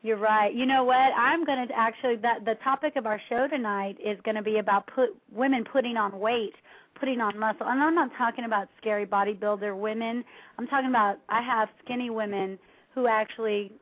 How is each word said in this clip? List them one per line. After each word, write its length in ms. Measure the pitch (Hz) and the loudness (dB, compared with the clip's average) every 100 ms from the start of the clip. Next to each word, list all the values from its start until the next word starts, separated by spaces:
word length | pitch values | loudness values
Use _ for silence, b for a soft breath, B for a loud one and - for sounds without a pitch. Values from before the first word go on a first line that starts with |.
You're 140 | 220 220 | -2 0
right. 360 | 214 214 208 | 4 4 4
You 120 | 240 254 | 2 2
know 180 | 269 | 4
what? 120 | 247 254 | 4 6
I'm 500 | 269 262 247 330 302 | 4 4 2 2 0
gonna 200 | 262 247 | -2 -2
actually, 420 | - 226 226 254 233 | 0 0 0 -2 0
that, 280 | 233 226 | 0 0
the 120 | 214 220 | -2 -2
topic 400 | 269 269 294 285 | 0 0 0 -2
of 100 | 220 | -2
our 120 | 214 - | -4 -2
show 180 | 233 277 | -2 0
tonight 480 | 294 220 202 196 202 | 0 -2 -2 -4 -6
is 140 | 208 202 | -6 -4
gonna 200 | 220 214 | -4 -2
be 160 | 214 214 | 0 0
about 280 | 208 202 - | 2 0 0
put, 300 | - 254 - _ | 0 0 0 _
women 320 | 202 269 262 | -2 2 2
putting 320 | 226 269 247 233 | 2 0 0 -2
on 220 | 208 196 | -2 -2
weight, 320 | 214 240 208 - B B B - | -2 0 -4 -8 B B B -6
putting 220 | 262 247 | -4 0
on 160 | 220 208 | -2 0
muscle. 280 | 220 214 220 | -2 -2 -2
And 160 | 254 | 2
I'm 120 | 302 | 2
not 160 | 339 269 - | 2 0 0
talking 260 | 233 233 | -2 -2
about 240 | 233 214 196 _ | -2 -2 -2 _
scary 280 | 220 208 202 | -2 -2 0
bodybuilder 680 | 202 202 208 208 208 208 190 | 0 0 -2 -2 -2 -2 -4
women. 440 | 214 220 226 240 240 B B - | -4 -4 -4 -6 -8 B B -10
I'm 80 | 247 | -2
talking 240 | 277 262 | 0 2
about, 280 | 247 208 202 - | 2 2 0 -4
I 100 | 214 | -4
have 300 | 240 233 214 _ | 0 -2 -2 _
skinny 280 | - 247 247 | -8 -6 -4
women 480 | 220 208 202 190 190 b b b | -4 -4 -4 -6 -8 b b b
who 120 | - 247 | 0 2
actually 680 | 220 214 - 220 208 202 220 | 2 0 -4 -2 -2 -4 -12